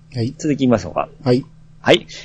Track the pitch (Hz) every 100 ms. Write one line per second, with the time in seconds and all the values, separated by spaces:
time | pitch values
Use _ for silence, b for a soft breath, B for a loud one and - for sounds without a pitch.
0 | - 120 117 - 156 135 131 110 80 -
1 | - - 127 127 - - - - - 156
2 | - B